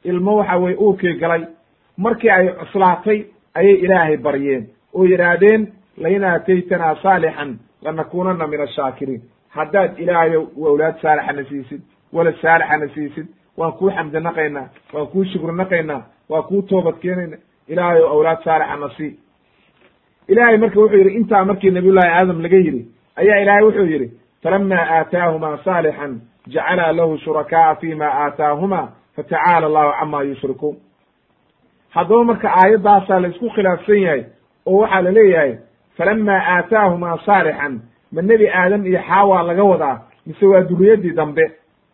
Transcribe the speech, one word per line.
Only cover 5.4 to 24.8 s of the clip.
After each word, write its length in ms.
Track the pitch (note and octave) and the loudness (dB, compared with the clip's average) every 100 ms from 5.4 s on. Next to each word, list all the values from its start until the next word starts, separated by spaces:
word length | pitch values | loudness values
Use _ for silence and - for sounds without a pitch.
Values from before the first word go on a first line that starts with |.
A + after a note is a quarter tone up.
| G3+ A3 G#3 - _ - | 4 4 -2 -10 _ -8
"Lain 280 | E3 G3 | -2 0
aataytanaa 720 | F#3+ E3+ - F#3 F3+ F3 E3 D3+ | 0 -2 0 -2 0 -2 -2 0
saalixan 560 | F#3+ F#3 D#3+ C#3+ C#3+ A2 _ _ | 0 2 0 -4 -10 -12 _ _
lanakuunanna 640 | D3 D#3+ D#3 F3 F#3 F3 D3+ | -10 -8 -8 -4 -4 -4 -6
min 140 | D3 | -6
ashaakiriin." 640 | C#3+ - C3+ C3 C3+ A#2+ - _ _ | -6 -4 -6 -6 -10 -10 -14 _ _
"Haddaad 500 | D3 D3+ G3 F#3 E3+ | -8 -2 0 0 -2
Ilaahayow 460 | E3+ E3+ E3 D#3+ D3+ C#3 | -2 0 2 0 -2 -4
u 100 | D#3 | 0
awlaad 260 | D3 D#3 D#3 | 2 0 -2
saalixana 420 | D#3+ D3+ C#3 C#3+ | 0 0 -2 -8
siisid, 360 | B2+ C#3+ A#2+ C#3+ - _ _ | -10 -12 -14 -18 -20 _ _
walad 220 | E3 E3 D#3+ | -2 -2 -2
saalixana 460 | D#3+ E3 D3+ D3+ C#3+ | 0 0 0 -2 -4
siisid, 320 | D3+ D3 D#3+ D#3 _ _ - | -8 -10 -12 -16 _ _ -8
waan 160 | E3 | -8
kuu 180 | E3 F#3+ | -2 -2
xamdi 300 | F#3+ D#3 D#3+ | -2 -6 -6
naqaynaa, 480 | E3 E3 D3+ C#3+ B2 _ _ | -6 -4 -6 -6 -14 _ _
waan 140 | D3 C#3+ | -10 -4
kuu 180 | F#3+ | -4
shukri 280 | F#3 F3 D#3+ E3+ | -4 -4 -6 -6
naqaynaa, 460 | F#3 F3 D#3 C#3 A2 _ - | -2 -2 -4 -10 -12 _ -6
waan 140 | D#3 | -6
kuu 200 | D#3 G3 | -2 -4
toobad 320 | F#3+ F#3+ E3 D#3+ | 0 0 0 -4
keenaynaa. 360 | F3+ F3+ E3+ D#3 _ _ - | -6 -6 -8 -14 _ _ -8
Ilaahayow 400 | E3 F3 E3+ D#3+ | -4 2 4 4
awlaad 320 | D3+ D#3+ E3 | 2 2 0
saalixana 440 | E3 D#3 C#3 C#3+ C#3+ - | -2 -2 -2 -6 -12 -10
sii." 160 | D3+ - _ _ _ _ _ _ _ _ _ _ - | -14 -14 _ _ _ _ _ _ _ _ _ _ -2
Ilaahay 280 | A3 A#3 A3 | 2 4 2
marka 240 | A3 G3 | 2 2
wuxuu 160 | G#3+ G3+ | 4 4
yidhi, 160 | F#3+ G#3+ | 4 2
intaa 280 | A3 G3+ | 0 0
markii 260 | F#3+ F#3+ F#3+ | 0 0 0
Nabiyullaahi 400 | F3+ F#3 F#3+ F3 | 2 4 4 4
Aadam 300 | F3 F#3 E3 | 2 -2 -4
laga 140 | E3+ F#3 | 2 2
yidhi, 300 | E3 B2+ A2+ _ _ - | 2 -2 -10 _ _ 0
ayaa 220 | G3 G3+ | 2 4
Ilaahay 220 | G3 G#3 | 4 4
wuxuu 220 | G#3+ G3+ F3 | 4 2 0
yidhi, 240 | D3+ A#2 - _ _ | -2 -6 -12 _ _
"Falammaa 440 | E3 G3 G3 F3+ | -2 -2 0 -2